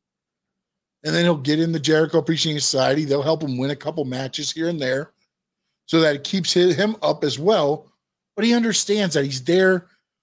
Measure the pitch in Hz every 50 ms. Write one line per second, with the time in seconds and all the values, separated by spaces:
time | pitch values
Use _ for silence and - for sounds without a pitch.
0 | _ _ _ _ _ _ _ _ _ _ _ _ _ _ _ _ _ _ _ _
1 | - 151 156 170 175 175 170 143 131 139 151 156 165 170 165 160 135 156 156 156
2 | 160 151 - 165 147 - 165 147 - 160 151 147 131 - - 135 127 131 135 151
3 | 156 143 139 143 135 151 160 156 156 143 127 123 127 139 147 139 - 151 160 165
4 | 143 131 127 127 131 131 - - 147 - - 160 160 170 175 160 135 127 131 135
5 | 156 - _ _ _ _ _ _ _ _ _ _ _ _ _ _ _ - - 165
6 | 160 156 143 139 135 - - 190 175 - - 180 175 185 170 135 196 214 220 -
7 | - 151 151 151 - 147 123 127 151 190 220 190 151 143 151 151 - _ _ _
8 | _ _ _ _ _ _ _ - 214 233 233 240 226 233 202 - - - 202 214
9 | 202 180 - 151 139 139 135 131 127 - 170 185 190 185 185 180 175 _ _ _
10 | _ _ _ _